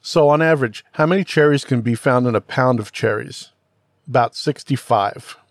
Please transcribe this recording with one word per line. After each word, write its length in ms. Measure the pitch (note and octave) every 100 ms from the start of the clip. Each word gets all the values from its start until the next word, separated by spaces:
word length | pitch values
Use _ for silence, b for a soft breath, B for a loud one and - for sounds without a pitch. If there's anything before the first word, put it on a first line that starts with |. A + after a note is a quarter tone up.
So 280 | - F3 C#3+
on 120 | D3+
average, 440 | D#3+ D#3 B2 G#2+ _
how 120 | - D#3
many 180 | F#3+
cherries 420 | F3+ - D3+ C#3+ -
can 160 | B2+
be 120 | A2+
found 340 | A#2 C#3 B2 B2
in 80 | A2+
a 60 |
pound 380 | - - B2+ A#2+
of 120 | G#2
cherries? 600 | - A2 G#2+ A#2 - - _ _ _ _ _ -
About 280 | B2+ A#2+ -
sixty-five. 1000 | - C#3 - C3+ - A2 G2+ - - - _